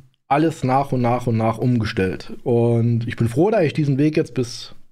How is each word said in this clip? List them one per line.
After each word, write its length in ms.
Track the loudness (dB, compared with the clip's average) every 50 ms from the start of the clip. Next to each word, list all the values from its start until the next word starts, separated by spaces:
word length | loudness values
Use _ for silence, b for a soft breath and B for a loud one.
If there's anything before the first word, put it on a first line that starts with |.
| -18 _ _ _ _ _
alles 360 | 0 2 2 0 0 -2 -2
nach 280 | 0 2 0 0 0
und 100 | 0 0
nach 260 | 0 0 0 0 0 0
und 100 | 0 2
nach 220 | 0 0 -2 0
umgestellt. 760 | 0 0 2 2 0 -2 0 0 -2 -2 -2 -6 -10 -12 -14 -8 -2
Und 640 | 0 2 2 4 4 2 2 2 2 0 0 -2 -4
ich 80 | -2
bin 120 | -2 -2 0
froh, 240 | 2 2 2 2
dass 100 | 4 2
ich 120 | 2 2 0
diesen 260 | 0 0 0 2 2
Weg 180 | 2 2 2 0
jetzt 160 | -2 -2 -2
bis 400 | -4 -4 -4 -8 -14 -14 -16 -16 -18 -18 -8